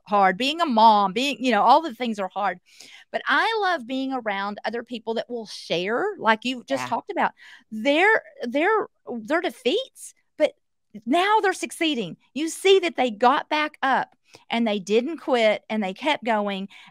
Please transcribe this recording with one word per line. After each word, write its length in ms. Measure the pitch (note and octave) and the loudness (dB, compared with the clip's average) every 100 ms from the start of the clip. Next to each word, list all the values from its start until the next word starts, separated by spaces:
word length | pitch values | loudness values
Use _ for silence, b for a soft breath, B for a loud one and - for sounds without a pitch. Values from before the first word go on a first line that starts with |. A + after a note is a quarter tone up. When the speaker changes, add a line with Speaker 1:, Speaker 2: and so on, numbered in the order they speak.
| - | 0
Speaker 1:
hard. 320 | G#3 F#3+ F#3 | 4 4 4
Being 220 | C4+ E4 | -2 0
a 60 | E4 | 0
mom, 480 | A3 A3+ G#3 F#3+ | 6 8 8 4
being, 240 | G3+ C#4+ A#3+ | 0 -2 0
you 80 | B3+ | 0
know, 120 | G#3 | 4
all 180 | G3+ D4 | 6 6
the 140 | D#4+ A3 | 4 -4
things 240 | A#3+ G3+ | -6 -4
are 80 | F#3 | -6
hard. 320 | F#3+ G3 F3+ B B B B B | -4 -4 -6 B B B B B
But 100 | - - | -8 -2
I 320 | C#4+ G4+ A4+ | 0 0 0
love 260 | F#4 E4 A#3 | -2 -2 -4
being 240 | C4 C4+ | -6 -4
around 480 | C4 A3 G3 G3+ G#3 A3+ | -4 -4 -4 -6 -6 -8
other 180 | A#3 | -8
people 300 | A#3 A#3 A3+ | -10 -10 -6
that 160 | A3+ - | -6 -6
will 160 | A#3+ G#3 | -10 -12
share, 580 | - - E3+ F#3+ B3 G4+ F#4+ | -16 -6 -4 -2 -2 -4 -2
like 240 | A3 A3 | 0 0
you 200 | B3 B3+ - | -2 -6 -6
just 160 | C4+ | -6
Speaker 2:
Yeah. 60 | B3 | -4
Speaker 1:
talked 200 | A#3+ - | -6 -6
about, 220 | E4 A3 B B B _ | -2 -2 B B B _
their, 500 | A3 C4 D4+ G#4 - - - | -4 0 2 2 2 -2 -12
their, 440 | A#3+ C#4 F4+ G#4+ - _ - A#3 | -6 0 0 0 -2 _ -14 -12
their 180 | G#3+ E4 | -4 -4
defeats, 760 | E4 - B3 G#4 C5+ - - - _ - | -4 -4 -4 -2 -6 -14 -20 -20 _ -2
but 160 | G3+ - _ _ _ G#3 A#3 | -2 -2 _ _ _ -14 -2
now 340 | E4+ G4 A4 | 0 2 2
they're 140 | F#4+ | 2
succeeding. 640 | - D4+ - D#4+ B3 F3 - _ | -2 -8 -4 -4 -2 -6 -10 _
You 160 | C4+ D#4+ | -8 -6
see 300 | - F#4+ F#4+ | 0 4 4
that 180 | E4+ - | 4 -2
they 120 | B3+ | -2
got 380 | G3+ B3 C#4+ - | 2 2 2 0
back 300 | D4+ D4+ - | -4 -4 -4
up 320 | C4+ A3 - _ b b b | 0 0 -2 _ b b b
and 180 | A#3 A3+ | -2 0
they 120 | G#3 | -2
didn't 400 | F3+ A3 C4+ D#4 | 0 0 0 -6
quit 440 | D#4+ B3 G#3+ G3 - | -2 2 2 0 -4
and 120 | G#3+ | -4
they 120 | F#3+ | -4
kept 320 | G3 C#4+ C#4+ A#3 | -4 -4 -2 -2
going. 420 | G#3+ G3+ G3 G3 B B | -2 -2 -6 -8 B B